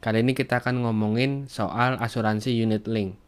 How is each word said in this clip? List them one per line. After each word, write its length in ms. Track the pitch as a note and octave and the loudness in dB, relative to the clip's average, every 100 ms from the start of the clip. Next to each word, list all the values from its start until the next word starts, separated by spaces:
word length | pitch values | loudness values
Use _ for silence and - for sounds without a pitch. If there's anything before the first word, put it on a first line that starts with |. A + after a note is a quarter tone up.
| - | 2
kali 160 | A2 | 2
ini 160 | A#2+ B2+ | 2 2
kita 240 | C3+ B2 | 0 0
akan 240 | B2+ B2+ A#2+ | 0 -2 0
ngomongin 640 | A2 G#2+ A2 C3+ C#3 C#3 | 2 2 2 0 -2 -8
soal 480 | - G2+ G#2+ B2 C3 | -4 -4 2 0 2
asuransi 640 | A#2 - A2 G#2+ G#2+ A#2 | -2 0 0 0 0 0
unit 240 | A2+ G#2+ G#2+ | 2 0 -2
link. 320 | A2 G2 G2 | -4 -4 -6